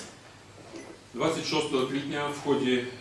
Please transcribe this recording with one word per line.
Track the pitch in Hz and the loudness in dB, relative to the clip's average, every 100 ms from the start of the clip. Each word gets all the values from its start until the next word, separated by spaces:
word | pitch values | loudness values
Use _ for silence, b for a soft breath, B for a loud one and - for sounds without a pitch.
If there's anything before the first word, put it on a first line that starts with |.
| - - - - - - - - - - - | -14 -16 -20 -20 -20 -20 -16 -14 -14 -16 -12
Двадцять | 117 160 165 - | 0 0 2 0
шостого | 156 151 131 127 | 0 2 2 2
квітня | 139 143 151 147 | 0 -2 -2 -2
в | 143 | -2
ході, | 143 139 123 123 123 - | 2 4 6 2 2 -6